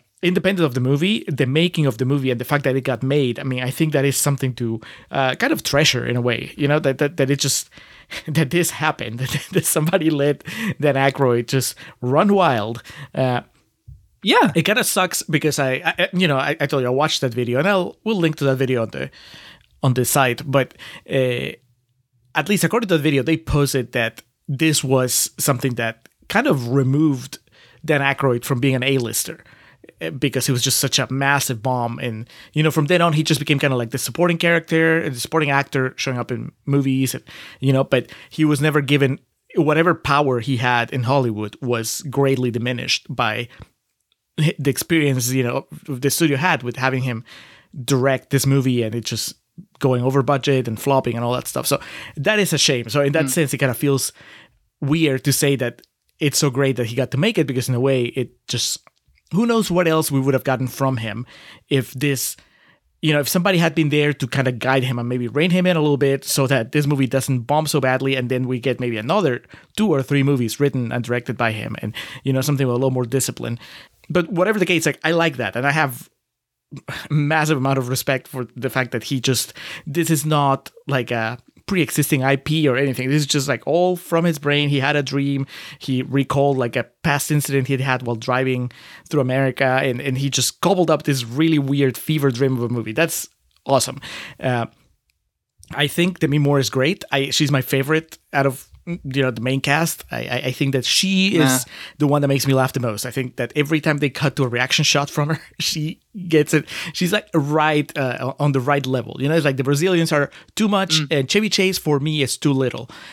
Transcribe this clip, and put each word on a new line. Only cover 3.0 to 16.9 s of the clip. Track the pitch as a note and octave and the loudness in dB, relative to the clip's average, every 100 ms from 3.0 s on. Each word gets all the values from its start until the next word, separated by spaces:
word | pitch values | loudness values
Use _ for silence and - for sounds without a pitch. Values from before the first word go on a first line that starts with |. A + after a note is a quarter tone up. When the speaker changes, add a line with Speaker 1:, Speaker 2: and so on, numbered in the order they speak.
Speaker 1:
made, | C3 D3 C3 A#2 | 0 2 2 -2
I | |
mean, | C3+ B2+ | -4 -4
I | B2+ | -4
think | - D#3+ | -2 0
that | D3 C#3 | 2 2
is | - | 2
something | D3 C#3 C3 A#2+ | 0 0 -2 -2
to, | A#2 A2+ - - - | -4 -4 -10 -20 -8
uh, | C#3 C3 - | 0 0 0
kind | C4+ | 0
of | D#4+ | -2
treasure | - C#3+ D3+ B2 A#2+ | 0 2 2 0 -2
in | A#2+ | 0
a | |
way, | A#2+ A2+ - - | 0 -2 -4 -2
you | C#3+ | 0
know, | D3+ | 2
that, | D3+ C3 | 2 0
that, | D3 - | -2 0
that | C3 | 0
it | C#3 | 2
just, | C#3 - - - - - | 0 -2 -6 -18 -20 -20
<laughs> | - - - | -14 -12 -2
that | D#3 D3 | 0 2
this | E3+ E3+ | 2 0
happened, | - D#3 - A#2 A2+ | -2 -2 -2 -8 -6
<laughs> | C3 D3 - | -4 -4 -2
that | F#3+ - | -2 0
somebody | E3 D#3 F#3 D#3 | 0 2 2 2
let | D3 C#3+ C#3 - A3 A3 - | 2 0 0 -6 -6 -6 0
Dan | D3 C3+ | 0 2
Aykroyd | C3+ C3+ C3 A#2+ A#2+ | 2 2 2 2 0
just | C3+ - - - - | -2 -2 -8 -18 -8
run | B2 C#3+ G3+ | 0 2 4
wild. | G3+ E3+ A#2+ G#2+ B2 - - C#3+ | 4 4 2 -2 -8 -12 -20 -10
Uh, | - C3 A#2+ - _ _ _ - - _ _ | -2 0 -2 -6 _ _ _ -20 -20 _ _
Speaker 2:
Yeah. | G3 G#4+ C4+ E3 | 2 4 4 2
Speaker 1:
it | E3 | 0
kinda | A#3 | 0
sucks | - G3+ F#3 - | 0 0 0 -2
because | - D3+ D#3 C#3+ | -2 0 0 0
I, | C3 C3 E3+ | 0 0 -2
I, | E3+ | 0
I, | E3+ | 0
you | F3+ F3+ | 2 2
know, | C3+ | 2
I, | C#3+ D#3 | 0 -2
I | C#3 | 0
told | C#3+ | 0
you | |
I | B2 | 0